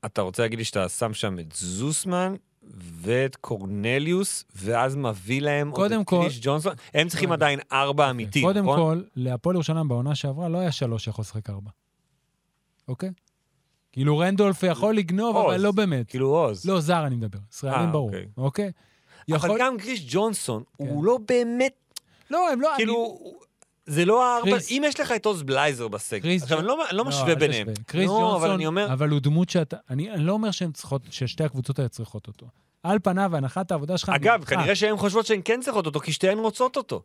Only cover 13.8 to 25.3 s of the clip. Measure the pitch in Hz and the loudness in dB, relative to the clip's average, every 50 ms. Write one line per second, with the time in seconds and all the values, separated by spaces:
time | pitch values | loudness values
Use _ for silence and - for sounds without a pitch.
13.8 | _ _ _ 127 135 147 147 151 170 185 196 196 208 202 185 - - 180 165 131 | _ _ _ 0 2 2 4 4 2 2 4 4 4 4 4 2 2 0 2 2
14.8 | 190 214 220 214 196 156 175 196 220 233 220 - 202 185 180 180 196 208 196 202 | 2 2 2 2 2 0 0 0 0 2 2 4 4 4 4 4 2 2 4 2
15.8 | 214 190 156 127 117 - - 127 131 135 147 165 165 123 104 92 - 180 196 180 | 2 2 2 0 -2 -4 -2 0 2 4 4 4 4 2 0 -2 -2 0 0 2
16.8 | 156 151 180 170 156 139 127 120 113 107 98 101 101 - - - - 135 131 127 | 2 2 2 2 2 0 -2 -2 -4 -6 -8 -10 -16 -16 -14 -8 -4 0 0 2
17.8 | - 170 156 151 135 110 98 92 95 98 104 - 127 139 - - 208 196 170 _ | 2 2 2 0 0 -2 -4 -6 -10 -10 -8 -2 -2 -2 0 -2 -4 -4 -6 _
18.8 | _ _ _ _ _ _ - - - - 156 151 147 175 208 226 247 262 254 220 | _ _ _ _ _ _ -20 -16 -4 0 0 2 2 2 2 2 2 0 0 -2
19.8 | 185 226 254 220 156 120 120 180 208 226 214 196 - - 120 107 127 _ _ _ | -6 -6 -8 -8 -6 -2 0 0 0 0 -2 -4 -4 -4 -4 -6 -6 _ _ _
20.8 | - 131 147 147 151 208 240 254 214 - 254 247 240 233 240 247 254 269 - _ | -6 -4 -4 0 2 2 2 2 2 2 2 2 2 2 0 0 0 0 0 _
21.8 | _ _ _ - _ _ _ _ _ _ 277 339 359 339 277 240 269 311 302 277 | _ _ _ -20 _ _ _ _ _ _ 0 2 2 2 2 2 0 0 2 2
22.8 | 247 220 233 233 233 226 196 - - - - - - _ _ _ _ _ _ _ | 0 0 2 0 -2 -2 -6 -12 -16 -18 -18 -18 -20 _ _ _ _ _ _ _
23.8 | _ - 147 151 175 185 214 247 254 247 247 240 226 190 202 233 156 - 233 269 | _ -4 0 2 4 4 4 4 4 4 2 2 2 2 2 2 0 -2 -2 0
24.8 | 294 302 262 - 294 - 240 214 - - | 0 0 0 -2 -2 -2 -2 0 0 -2